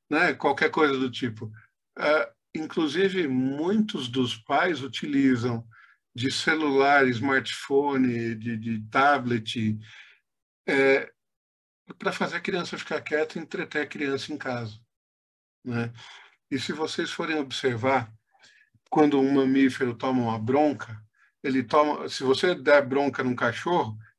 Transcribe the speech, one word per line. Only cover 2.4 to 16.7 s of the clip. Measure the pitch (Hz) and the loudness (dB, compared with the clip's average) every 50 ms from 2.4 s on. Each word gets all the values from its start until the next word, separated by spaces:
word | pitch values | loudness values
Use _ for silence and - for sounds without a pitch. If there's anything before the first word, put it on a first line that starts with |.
| _ _ - | _ _ -8
inclusive, | 160 156 147 - 180 160 147 139 175 196 196 185 190 170 139 | -8 -8 -4 -2 -2 0 0 2 2 0 2 2 0 0 0
muitos | 131 127 131 135 139 143 160 180 208 220 214 - - 165 131 123 | 0 0 0 0 -2 -2 -2 0 2 2 2 0 -2 -6 -8 -4
dos | 120 131 127 117 - | -2 0 0 0 -2
pais | - - - 139 147 170 185 165 131 | -6 -6 -2 0 0 2 0 -2 -4
utilizam | 135 131 110 - - 151 143 139 139 131 127 117 113 127 117 117 120 - - - - - _ _ _ _ _ | -6 -10 -10 -8 -6 -2 0 2 4 4 4 2 2 -2 -2 -4 -6 -12 -18 -20 -20 -20 _ _ _ _ _
de | 113 117 135 | -6 -4 -4
celular, | - - - 170 160 156 156 147 135 139 139 139 143 143 135 127 | -4 -2 0 0 0 2 0 2 4 4 4 6 6 6 4 4
smartphone, | 123 110 139 135 135 131 120 - - - - - 139 139 143 143 139 131 131 127 120 117 117 117 117 | 2 0 0 0 0 0 0 -2 -8 -10 -6 0 0 2 2 2 0 0 0 0 0 -2 -4 -6 -6
de, | 110 107 120 117 110 | -6 -6 -8 -8 -6
de | 110 113 113 107 107 107 | -6 -6 -6 -6 -6 -2
tablet, | - 143 135 143 143 139 127 120 120 113 107 - - 120 110 107 107 107 - - - - - - - _ _ _ _ _ _ _ _ _ _ - | 0 2 4 4 4 2 2 0 -2 -2 -2 -4 -6 -2 -2 -2 -2 -4 -8 -14 -20 -20 -20 -20 -20 _ _ _ _ _ _ _ _ _ _ 0
é, | 151 135 135 135 135 - - - - _ _ _ _ _ _ _ _ _ _ _ _ _ _ - - - | 2 4 4 4 4 2 0 -4 -12 _ _ _ _ _ _ _ _ _ _ _ _ _ _ -20 -18 -8
pra | - 190 | -6 -6
fazer | 180 - 190 143 151 175 | -4 -2 -4 -4 -4 -6
a | |
criança | - - 180 175 165 - - 156 | -6 -4 -4 -4 -4 -6 -8 -12
ficar | - - 165 143 | -8 -8 -8 -8
quieta | - - 151 151 156 156 - 180 | -4 -4 -2 -2 -2 -2 -4 -8
e | |
entreter | 160 - - 175 160 - - 151 147 | -10 -8 -8 -8 -8 -6 -6 -6 -6
a | 139 | -6
criança | - - 147 139 139 131 - - 151 | -6 -6 -4 -2 -2 -4 -6 -8 -10
em | - | -8
casa, | - 135 123 120 117 107 107 - _ _ _ _ _ _ _ _ _ _ _ _ _ _ _ _ _ | -6 -6 -6 -6 -8 -10 -12 -16 _ _ _ _ _ _ _ _ _ _ _ _ _ _ _ _ _
né? | 123 120 117 117 117 120 113 - - - - - - _ _ _ _ | -6 -4 -4 -4 -6 -8 -12 -20 -20 -20 -20 -20 -20 _ _ _ _
E | 143 131 | -6 -6
se | - - | -4 -6